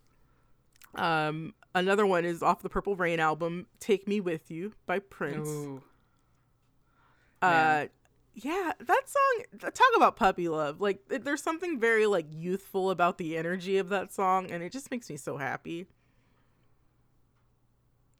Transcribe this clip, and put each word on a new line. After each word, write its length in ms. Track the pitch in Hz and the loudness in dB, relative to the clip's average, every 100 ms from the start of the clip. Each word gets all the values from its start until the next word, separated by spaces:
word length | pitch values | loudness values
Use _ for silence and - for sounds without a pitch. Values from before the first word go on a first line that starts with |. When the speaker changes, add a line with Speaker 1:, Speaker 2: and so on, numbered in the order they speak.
| _ _ _ _ _ _ _ _ - - | _ _ _ _ _ _ _ _ -18 -4
Speaker 1:
Um, 580 | 170 160 156 156 160 - _ 185 | -2 0 0 -4 -10 -14 _ -2
another 300 | 185 202 202 | 2 4 4
one 180 | 180 | 2
is 180 | 170 170 | 0 0
off 200 | 151 180 | 0 0
the 80 | 185 | -2
Purple 260 | 190 202 190 | -4 -4 -2
Rain 240 | 175 165 | 0 2
album, 480 | 160 156 170 175 - _ | 2 0 -4 -6 -12 _
Take 260 | - 190 208 | 0 0 0
Me 140 | 208 | -2
With 280 | 180 160 - | -2 -6 -8
You 220 | 160 202 - - | -12 -12 -12 -4
by 140 | 185 | -4
Prince. 480 | 196 - 156 151 151 | -4 -8 -6 -4 -6
Speaker 2:
Ooh. 340 | 151 143 135 - _ _ _ _ _ _ _ _ _ _ _ _ _ _ - | -6 -8 -12 -18 _ _ _ _ _ _ _ _ _ _ _ _ _ _ 0
Speaker 1:
Uh, 60 | 185 | 4
Speaker 2:
Man. 400 | 165 156 151 135 _ _ _ _ | 6 6 4 0 _ _ _ _
Speaker 1:
yeah, 380 | - 254 359 339 - | -12 -6 -4 -4 -6
that 220 | - 427 - | 0 0 2
song, 340 | 571 554 466 - 202 | 2 2 2 -4 -10
th-, 140 | - | -8
talk 160 | - 508 453 | 4 4 6
about 180 | 233 - | 4 4
puppy 320 | 202 190 170 | 2 2 -2
love. 320 | 156 147 160 | 0 -2 0
Like, 280 | 202 196 - | -2 -2 -4
th-, 120 | 269 | -6
there's 220 | 285 285 | -4 -4
something 360 | 349 320 349 277 | -4 -4 -4 0
very, 240 | 226 226 214 | 2 4 4
like, 220 | 196 151 | 2 -2
youthful 600 | 156 175 190 - 196 185 | -8 -4 -4 -4 -2 -2
about 260 | 175 175 180 | 2 2 0
the 180 | 165 160 | -6 -4
energy 420 | 165 185 180 190 | -4 -4 -2 -2
of 120 | 185 | 0
that 240 | 196 190 | -2 -4
song, 360 | - 190 190 185 | -2 2 2 0
and 140 | 170 | -8
it 80 | 170 | -8
just 180 | 262 - | -10 -8
makes 200 | 247 - | -10 -8
me 80 | 143 | -12
so 180 | - 135 | -8 -6
happy. 480 | 135 120 156 170 190 _ _ _ _ _ _ _ _ _ _ _ _ _ _ _ _ _ _ _ _ _ _ _ | -6 -6 -8 -12 -12 _ _ _ _ _ _ _ _ _ _ _ _ _ _ _ _ _ _ _ _ _ _ _